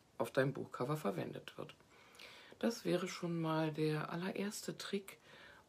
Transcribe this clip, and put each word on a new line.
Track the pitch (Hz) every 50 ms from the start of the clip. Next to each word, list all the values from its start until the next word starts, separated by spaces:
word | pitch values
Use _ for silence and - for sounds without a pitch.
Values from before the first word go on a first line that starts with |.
| - - - -
auf | 117 -
deinem | - 135 131 139 135
Buchcover | 120 113 - - - 127 139 151 151
verwendet | - 196 185 160 - - - - - - - -
wird. | - - - - - - - - - - - - - - - - - - - -
Das | - 233 233 - -
wäre | 175 170 180 185 180
schon | - - 180 170 170 165
mal | 165 160 160 160 160 156
der | 151 160 156 156 151 151 - -
allererste | - 170 180 190 - - 196 208 - - - - 160 -
Trick, | - - 202 202 196 - - - - - - - - - - - -